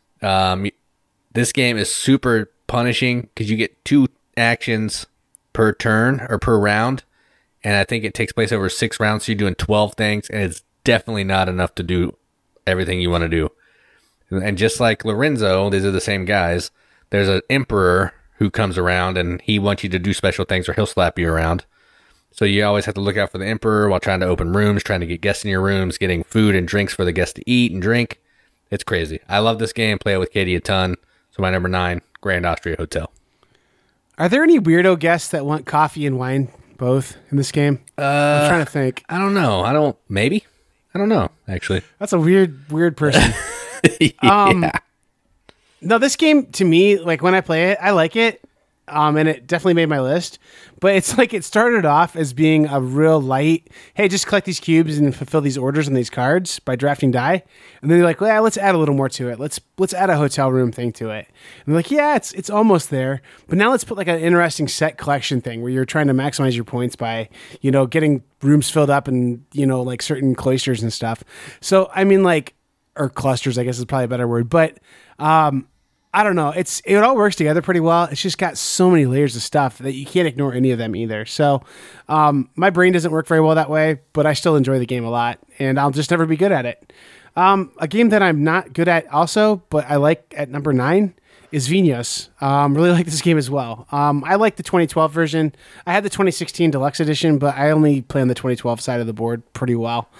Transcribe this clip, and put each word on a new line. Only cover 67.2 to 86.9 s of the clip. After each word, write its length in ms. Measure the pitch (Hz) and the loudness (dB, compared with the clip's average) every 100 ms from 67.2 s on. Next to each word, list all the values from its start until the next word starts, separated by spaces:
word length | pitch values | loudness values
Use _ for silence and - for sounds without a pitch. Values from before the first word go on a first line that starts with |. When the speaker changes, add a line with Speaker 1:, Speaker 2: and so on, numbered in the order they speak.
| 110 - - - | -8 -14 -20 -8
Speaker 2:
you 120 | 135 | -2
know, 160 | 147 131 | 0 0
getting 360 | 160 156 139 - _ | 0 0 0 -4 _
rooms 280 | 139 147 - | 2 2 2
filled 200 | 156 143 | 0 2
up 200 | 143 139 | 2 0
and, 340 | 127 123 120 - | -2 -2 -4 -8
you 140 | 143 135 | -4 0
know, 160 | 131 | 0
like, 200 | 127 120 | -4 -6
certain 320 | - 139 135 | -6 -2 0
cloisters 480 | 123 - 131 - 120 | 0 0 0 0 -2
and 120 | 113 | -4
stuff." 300 | - 117 113 - - - - | -6 -6 -8 -12 -20 -20 -16
So, 300 | - 190 185 | 0 2 2
I 120 | - 196 | 2 4
mean, 180 | 196 | 4
like, 300 | 190 160 139 - _ _ _ - | 4 2 -2 -12 _ _ _ -6
or 140 | 139 | -6
clusters, 480 | - 135 123 139 123 | -2 -2 0 -2 -2
I 80 | 123 | -4
guess 140 | 120 | -6
is 60 | 123 | -6
probably 200 | 135 120 | -4 -2
a 20 | |
better 200 | 123 120 | -2 -2
word. 220 | 117 120 | -2 0
But, 280 | 170 160 - _ - _ - | 2 2 -2 _ -20 _ -6
um, 480 | 151 160 151 135 - _ _ _ _ 185 | 2 2 2 0 -6 _ _ _ _ 0
I 60 | |
don't 120 | 214 180 | 0 0
know. 140 | 147 | 0
It's, 300 | 160 180 - | -2 -4 -6
it 160 | - 202 | 0 4
all 200 | 226 262 | 4 4
works 200 | 208 - | 2 2
together 260 | 156 156 | 0 0
pretty 180 | 180 175 | 0 0
well. 260 | 165 170 170 | 2 2 2
It's 140 | 139 | -2
just 200 | 190 - | -6 -4
got 180 | 180 - | -4 -4
so 320 | - - 185 | -4 2 4
many 160 | 175 135 | 6 4
layers 300 | 131 143 117 | 2 0 -2
of 80 | |
stuff 340 | - 147 135 - | -4 -2 -2 -4
that 160 | 131 | -10
you 100 | 131 | -10
can't 240 | 135 180 165 | -4 -2 0
ignore 240 | 127 139 | 0 -2
any 200 | 123 131 | 0 0
of 80 | 120 | 0
them 160 | 113 101 | -4 -6
either. 320 | 113 107 107 | -6 -8 -6
So, 340 | - 147 139 - - - - - | -2 0 0 -4 -20 -20 -20 -4
um, 400 | 156 151 143 127 - | 2 2 2 -2 0
my 160 | 185 | 0
brain 200 | 175 180 | 4 4
doesn't 200 | 180 165 | 4 0
work 160 | 156 - | -2 0
very 120 | 160 | 4
well 140 | 156 | 4
that 160 | 160 143 | 4 2
way, 300 | 156 156 147 _ | 0 0 -2 _
but 120 | 156 151 | 2 2
I 80 | |
still 220 | 143 175 151 | 2 2 2
enjoy 240 | 135 135 | 2 0
the 80 | 120 | -2
game 180 | 127 113 | -4 -4
a 60 | |
lot, 260 | 120 120 - _ - | -2 -2 -4 _ -6
and 200 | 135 135 | -2 0
I'll 120 | 143 | 0
just 180 | 135 143 | 0 0
never 160 | 170 160 | 0 0
be 100 | 156 | 0
good 160 | 196 | 2
at 140 | 165 120 | 0 -2
it. 260 | - _ | -8 _